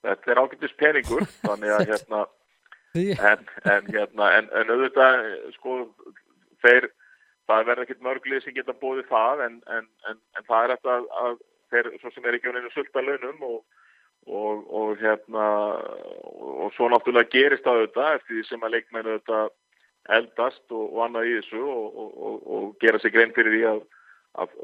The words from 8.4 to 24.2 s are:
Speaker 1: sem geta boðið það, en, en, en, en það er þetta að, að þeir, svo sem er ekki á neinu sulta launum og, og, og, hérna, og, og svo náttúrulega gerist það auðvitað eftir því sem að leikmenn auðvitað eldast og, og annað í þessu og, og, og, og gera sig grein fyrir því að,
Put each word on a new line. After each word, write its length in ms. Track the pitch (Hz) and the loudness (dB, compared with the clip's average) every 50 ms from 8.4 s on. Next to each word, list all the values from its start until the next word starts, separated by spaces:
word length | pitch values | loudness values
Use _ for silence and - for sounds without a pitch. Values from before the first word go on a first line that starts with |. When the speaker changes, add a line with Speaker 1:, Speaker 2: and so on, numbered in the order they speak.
| - | -6
Speaker 1:
sem 100 | 151 127 | -6 -10
geta 200 | 131 127 - 123 | -8 -8 -8 -10
boðið 340 | - 139 131 131 135 120 - | -6 -6 -6 -6 -6 -4 0
það, 320 | 131 110 110 120 139 151 | 2 2 4 2 2 0
en, 140 | 127 117 117 117 _ | -4 -6 -6 -12 _
en, 220 | - 110 113 113 _ _ _ - | -8 -8 -8 -8 _ _ _ -14
en, 160 | 101 110 _ _ _ | -14 -14 _ _ _
en 140 | _ - 104 | _ -16 -4
það 180 | - 117 113 117 | 0 2 2 2
er 120 | 123 127 | 2 -2
þetta 160 | 120 - 135 | -2 -2 -2
að, 160 | 123 120 120 - - | -2 -2 -2 -6 -6
að 240 | 90 120 120 120 - _ _ _ _ _ _ | -4 -4 -4 -6 -8 _ _ _ _ _ _
þeir, 180 | - 120 113 117 - | 0 0 0 0 -8
svo 160 | - - 120 | -12 -16 -16
sem 160 | - - 123 | -16 -6 -4
er 100 | 120 120 | -4 -4
ekki 140 | 120 - 123 | -2 -4 -6
á 40 | 127 | -6
neinu 140 | 123 123 123 | -8 -10 -8
sulta 300 | - 151 131 - _ 135 | -8 -8 -8 -4 _ -4
launum 400 | 131 139 139 127 117 131 151 156 | -2 -2 -6 -6 -8 -12 -12 -10
og, 160 | 143 123 117 113 _ _ _ _ _ _ _ _ _ _ _ _ _ | -10 -10 -10 -10 _ _ _ _ _ _ _ _ _ _ _ _ _
og, 340 | - - 101 107 107 107 107 101 | -10 -6 -4 -4 -4 -4 -6 -8
og, 240 | - - 107 110 107 107 | -8 -4 -4 -2 -2 -4
hérna, 520 | 101 110 110 107 107 - - 113 110 107 107 104 104 104 104 90 - - - - 50 50 50 50 | 0 2 0 0 0 -2 -8 -2 0 0 2 2 0 0 -2 -4 -6 -6 -10 -12 -12 -14 -14 -16
og, 340 | 50 50 - - 50 57 67 67 | -16 -18 -18 -16 -14 -12 -10 -8
og 120 | 67 87 104 | -6 -6 -6
svo 160 | - - 123 | -2 0 2
náttúrulega 440 | 120 120 117 - 123 123 120 117 - | 4 4 4 4 4 4 4 4 4
gerist 340 | - 127 135 143 139 123 - | 4 4 4 4 2 2 2
það 160 | 131 123 117 | 0 2 2
auðvitað 320 | 110 107 - 117 135 156 151 | 0 0 0 -2 0 0 0
eftir 240 | 123 _ - 117 | -2 _ -8 -8
því 80 | 113 107 | -8 -8
sem 180 | - 123 117 113 | -8 -10 -8 -6
að 120 | 113 117 | -4 -4
leikmenn 340 | 117 110 _ 120 113 110 113 | -4 -6 _ -12 -8 -6 -6
auðvitað 400 | 110 107 _ - 113 107 107 107 _ _ _ _ _ _ _ _ _ _ _ - | -6 -6 _ -4 -2 -2 -2 -4 _ _ _ _ _ _ _ _ _ _ _ 2
eldast 540 | 104 113 120 117 _ - 117 131 - - _ | 2 2 2 0 _ -2 -2 -2 -2 -8 _
og, 180 | _ 120 113 110 | _ -6 -6 -6
og 160 | - - 113 | -4 -2 -2
annað 260 | 117 117 120 117 113 | -2 -2 0 -2 -2
í 60 | 117 120 | 0 -2
þessu 300 | 107 104 - 117 110 131 | -2 -4 -8 -8 -6 -6
og, 200 | 143 135 120 107 107 | -4 -4 -6 -6 -8
og, 220 | 110 113 110 104 - | -10 -12 -14 -14 -12
og, 220 | - - 107 110 - - | -10 -8 -8 -8 -10 -8
og 220 | - 107 104 101 101 107 | -8 -6 -6 -6 -8 -6
gera 240 | _ - 113 107 107 | _ 4 4 4 4
sig 120 | - 110 | 0 2
grein 220 | 117 113 117 113 117 | 4 4 4 4 4
fyrir 220 | 120 113 110 107 | 2 2 4 4
því 80 | 110 113 | 2 2
að, 160 | 113 107 107 - _ _ _ _ _ _ _ | 2 0 -2 -6 _ _ _ _ _ _ _